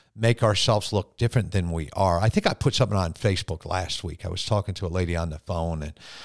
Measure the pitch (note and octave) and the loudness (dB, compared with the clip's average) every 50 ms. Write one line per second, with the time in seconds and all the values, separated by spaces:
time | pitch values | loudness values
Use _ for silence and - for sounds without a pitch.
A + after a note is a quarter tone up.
0 | _ _ _ G#2+ A2+ A2+ A#2 - A#2 G#2+ G2+ - - - A2 G#2 - - G#2+ G2 | _ _ _ 0 2 2 2 4 4 2 4 4 2 2 2 2 0 0 0 -2
1 | - _ _ - A#2+ A#2 - B2 G2 F2 G2 F#2+ F2 E2+ E2 E2 D2+ C2+ - - | -2 _ _ -2 0 2 2 2 0 2 0 0 0 0 -2 -4 -4 -6 0 2
2 | G2 F#2 E2+ E2+ A2 G#2+ - G#3+ - C#3 - - - C#3+ - - C3 F#2+ G#2 G2 | 4 4 4 4 4 4 2 2 2 0 0 2 0 0 2 2 0 2 2 0
3 | F2+ D#2+ D#2+ - - G#2+ F#2 - - - E2 - - E2 F2 F#2 F2+ - - - | 0 0 -2 0 0 0 0 0 -2 -6 -8 -8 -6 -4 -4 -4 -2 -4 -6 -6
4 | - E2 D#2+ - - E2+ F2 F2+ - - G#2+ G2+ - - F2 - G2 E2 E2+ F#2 | -6 -8 -10 -6 -8 -6 -6 -6 -2 0 0 0 0 -2 -6 -6 -6 -2 0 0
5 | F2+ E2+ E2+ E2 E2+ D#2+ D2+ D#2 _ - F2+ E2 E2 E2+ E2 D#2 D2+ D#2 - - | 0 0 0 -2 -2 -4 -6 -10 _ -6 -4 -4 -2 -2 -4 -4 -6 -8 -10 -14
6 | - - - - | -18 -20 -18 -18